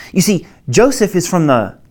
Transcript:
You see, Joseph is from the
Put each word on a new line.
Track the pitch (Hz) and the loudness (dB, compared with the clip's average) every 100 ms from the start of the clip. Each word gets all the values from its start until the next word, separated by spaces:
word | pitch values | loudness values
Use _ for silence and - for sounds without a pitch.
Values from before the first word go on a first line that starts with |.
| - | -8
You | - | -2
see, | 180 190 - - - | 0 -2 -4 -18 -4
Joseph | 127 254 269 208 180 | 2 2 2 -2 -2
is | 170 | -2
from | 180 151 | 0 2
the | 123 98 - _ | 0 -2 -8 _